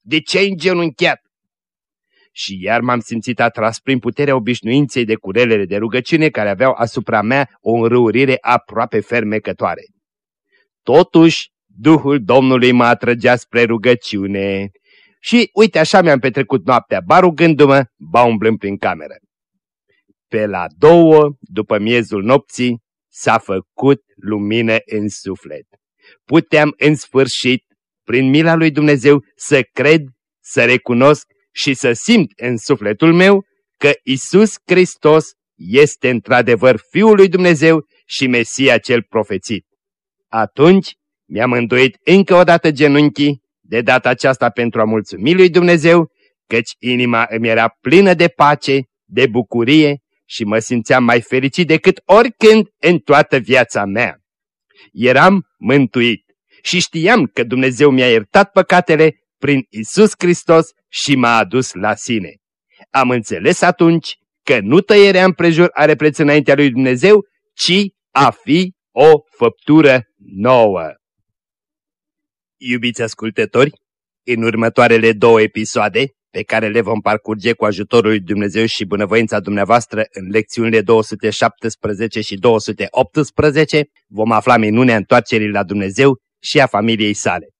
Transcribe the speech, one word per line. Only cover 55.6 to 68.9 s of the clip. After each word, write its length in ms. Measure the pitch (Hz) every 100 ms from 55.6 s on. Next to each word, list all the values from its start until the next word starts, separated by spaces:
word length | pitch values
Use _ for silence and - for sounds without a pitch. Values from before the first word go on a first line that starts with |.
| 107 139 131 127 120 104 _ _ _ _
și 180 | - 185
știam 460 | - 165 165 240 139
că 160 | -
Dumnezeu 480 | 120 127 131 123 147
mi-a 180 | 131 123
iertat 400 | 113 104 196 202
păcatele 640 | - 185 180 175 156 160 - _ _
prin 280 | 139 139 127
Iisus 420 | 110 110 - 214 -
Hristos 520 | 175 175 - 165 165 _ _
și 280 | - - 135
m-a 200 | 120 117
adus 360 | 98 123 127
la 220 | 90 107
sine. 380 | 107 - 113 85 - _ _ _ _ _
Am 200 | 135 127
înțeles 520 | 123 110 90 110 180
atunci 540 | 175 180 170 165 - - _ _
că 180 | - 127
nu 200 | 101 156
tăierea 440 | 202 208 202 185
împrejur 460 | 185 175 170 160 175
are 220 | - 151
preț 240 | 147 151 147
înaintea 360 | 147 147 143
lui 160 | 139 143
Dumnezeu, 560 | 120 131 127 175 208 - _ _
ci 200 | _ - 185 196 _ _
a 200 | 127 139
fi 440 | - - 156 185 _ _